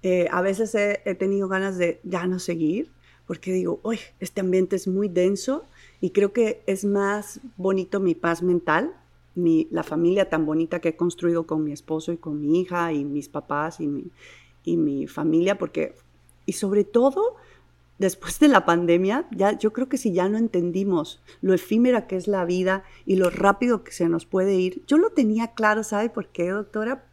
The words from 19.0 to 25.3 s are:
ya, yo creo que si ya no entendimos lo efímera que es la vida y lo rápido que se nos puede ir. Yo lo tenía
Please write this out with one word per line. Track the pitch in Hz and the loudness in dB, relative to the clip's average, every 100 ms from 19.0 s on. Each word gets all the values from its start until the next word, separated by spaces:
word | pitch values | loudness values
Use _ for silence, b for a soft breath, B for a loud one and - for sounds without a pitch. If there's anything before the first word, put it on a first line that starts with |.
| 190 247 - | 2 -2 -4
ya, | 185 196 208 | 0 0 2
yo | 214 | -2
creo | 214 262 | -2 -4
que | 285 | -2
si | 220 | 0
ya | 175 190 | 0 0
no | 214 | 0
entendimos | 226 180 175 175 196 175 147 - B B | 0 0 -2 -2 0 -2 -2 -12 B B
lo | 185 | 0
efímera | 185 - 220 247 233 208 | 0 2 2 4 2 0
que | 185 | -6
es | 190 | -2
la | 196 | -2
vida | 175 185 185 190 B B - | 0 0 0 -2 B B 0
y | 190 | 2
lo | 180 | 2
rápido | - 196 196 247 220 | 2 2 2 0 0
que | - | -4
se | - 170 | -2 -2
nos | 170 - | -2 -2
puede | 190 190 190 | -2 2 2
ir. | 185 185 - | 0 -4 2
Yo | 302 | 4
lo | 440 | 4
tenía | 381 220 | 2 2